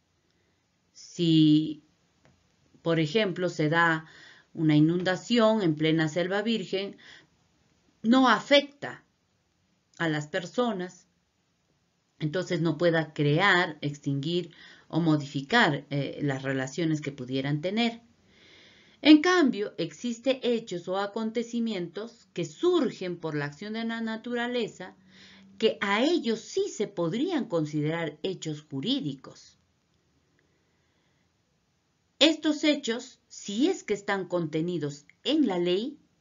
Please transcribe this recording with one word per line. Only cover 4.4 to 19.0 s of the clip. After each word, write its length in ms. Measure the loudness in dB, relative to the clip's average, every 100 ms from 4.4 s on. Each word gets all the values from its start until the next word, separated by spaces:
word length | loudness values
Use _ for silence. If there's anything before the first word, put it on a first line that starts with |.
| _
una 220 | -2 4 6
inundación 880 | 6 2 -2 -4 0 2 4 4
en 100 | 2
plena 340 | 2 2 2 0
selva 360 | -2 -2 -2
virgen, 520 | -2 -4 -4 -6 -6 -12 -20 -20 _ _ _ _ _ _ _ _
no 260 | 2 6 6
afecta 760 | 4 4 4 4 -4 -12 -12 _ _ _ _ _ _ _ _ _ -6
a 100 | -4
las 200 | -2 -4
personas, 800 | -8 -6 -2 -2 -4 -8 -12 _ _ _ _ _ _ _ _ _ _ _ -8
entonces 420 | -4 -4 -4 -2
no 160 | -2 2
pueda 360 | 2 2 0
crear, 640 | 0 2 4 4 4 0 -4
extinguir 720 | -8 -6 -4 -4 -2 -4 -6 -12 -20 -20 _
o 100 | -2
modificar, 880 | 2 2 0 -8 0 2 2 0 -4
eh, 300 | -6 -4 -4
las 220 | -4 -2
relaciones 580 | -2 -4 -4 -4 -2 -2
que 100 | -4
pudieran 500 | -10 -6 -4 -2 -2
tener. 400 | -2 -2 -2 -4 _ _ _ _ -20 -20 -20 _ _ _